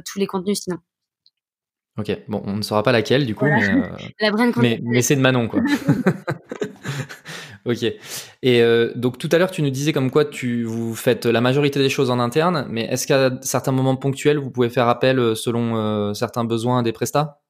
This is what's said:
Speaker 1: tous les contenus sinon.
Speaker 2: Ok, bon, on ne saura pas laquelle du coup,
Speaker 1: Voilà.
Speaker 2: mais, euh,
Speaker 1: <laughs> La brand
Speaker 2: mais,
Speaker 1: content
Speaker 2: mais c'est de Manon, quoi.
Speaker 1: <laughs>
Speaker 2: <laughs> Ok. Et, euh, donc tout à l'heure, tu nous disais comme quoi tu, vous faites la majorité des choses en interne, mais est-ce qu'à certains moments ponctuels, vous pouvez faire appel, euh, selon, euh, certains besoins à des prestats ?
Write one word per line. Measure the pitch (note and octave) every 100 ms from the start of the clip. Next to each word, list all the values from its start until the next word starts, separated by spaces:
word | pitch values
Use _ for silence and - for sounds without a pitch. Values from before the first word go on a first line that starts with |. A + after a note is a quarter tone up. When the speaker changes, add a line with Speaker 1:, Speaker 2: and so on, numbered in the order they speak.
Speaker 1:
tous | - -
les | G3
contenus | F#3+ F3+ G3+
sinon. | - E3 _ _ _ _ _ _ _ _ _ _ _ -
Speaker 2:
Ok, | G#2 F#2+ -
bon, | G#2
on | G2+ G2+
ne |
saura | G#2 G#2+
pas | G#2+
laquelle | A#2 A2 B2
du | C3+
coup, | G#2 C#3
Speaker 1:
Voilà. | D3+
Speaker 2:
mais, | G3+ C4+
euh, | F2 F2 -
Speaker 1:
<laughs> | -
La | G#3+
brand | G#3+ B3 A#3+
Speaker 2:
mais, | B2 A2+
Speaker 1:
content | A#2
Speaker 2:
mais | A#2+
c'est | B2 C#3+
de |
Manon, | C3 B2+ A2
quoi. | - B3+
Speaker 1:
<laughs> |
Speaker 2:
<laughs> | C#4+ - A3+ G3 - - - - - - - - C#3 - - - - - G#2+
Ok. | B2+ A#2
Et, | A#2 - - - - - C3 A#2+
euh, | A#2 A#2 A#2
donc | B2 B2 B2
tout | D#3
à | E3
l'heure, | F3+
tu | F#3
nous | C#3+
disais | C3 D3
comme | D3+ C3
quoi | D3+
tu, | D3 - B2 A#2+
vous | A2+ A2+ A2+
faites | A2 - A#2 A#2+
la | A#2
majorité | B2 C3+ C#3+ C#3
des | C3+
choses | C3+ B2
en | B2
interne, | A#2+ D#3 E3+ E3 A2+
mais | A2+
est-ce | A2+ B2+ -
qu'à | C#3 C3 B2+
certains | - B2+ C#3
moments | C3 C3 C3
ponctuels, | C#3 C3+ D3 D3
vous | C3
pouvez | A#2+ A#2+
faire | A#2+ A#2+
appel, | A#2+ C3 C3
euh, | A#2
selon, | A2 - A#2 A#2 A2+
euh, | G#2+ G#2+ G#2
certains | G#2 A2 -
besoins | A#2 A#2 A#2 B2+
à |
des | A#2
prestats ? | A2 - C#3+ D3+ -